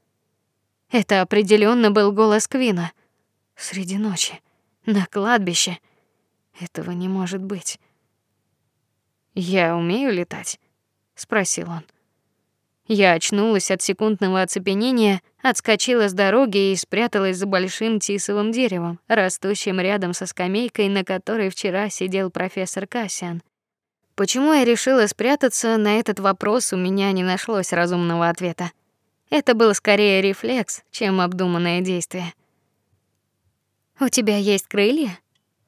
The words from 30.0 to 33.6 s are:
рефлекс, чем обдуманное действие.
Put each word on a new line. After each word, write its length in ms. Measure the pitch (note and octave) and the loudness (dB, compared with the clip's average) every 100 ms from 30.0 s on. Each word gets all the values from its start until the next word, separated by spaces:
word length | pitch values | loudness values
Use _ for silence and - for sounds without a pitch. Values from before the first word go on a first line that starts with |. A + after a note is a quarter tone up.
| G#3 F#3+ | 4 4
рефлекс, 600 | G3 F#3+ A3+ B3+ - - - | 2 -2 -4 -4 -4 -8 -14
чем 300 | - G#3 F#3+ | -6 -2 0
обдуманное 640 | F3+ F3+ F#3 E3+ F3 F3 | 0 0 -2 0 0 -2
действие. 500 | F#3 F3+ - F#3 E3+ - _ _ _ _ _ _ _ _ _ _ _ _ | -2 -4 -6 -8 -10 -14 _ _ _ _ _ _ _ _ _ _ _ _